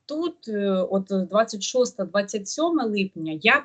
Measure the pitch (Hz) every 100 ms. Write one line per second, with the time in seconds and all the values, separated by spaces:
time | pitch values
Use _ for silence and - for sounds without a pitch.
0 | - 302 339 330 226 208 202 190 180 196
1 | 190 196 175 196 226 208 - 254 247 -
2 | 180 196 196 208 196 - 330 320 226 208
3 | 190 165 160 156 214 277